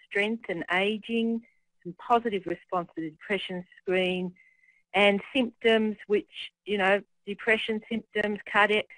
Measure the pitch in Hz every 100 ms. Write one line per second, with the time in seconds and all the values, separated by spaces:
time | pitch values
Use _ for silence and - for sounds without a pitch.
0 | - 202 208 226 - 170 - 180 196 220
1 | - 226 226 226 - _ _ _ 175 170
2 | - 240 233 196 - 170 - 185 170 -
3 | 160 151 - 190 - 180 180 _ - 185
4 | 185 180 180 - _ _ _ _ _ 190
5 | 202 202 - 269 240 - 226 220 220 202
6 | - 202 - - - _ - 202 190 202
7 | - _ - 202 - 220 - 214 - 226
8 | - 208 208 202 - 208 208 214 -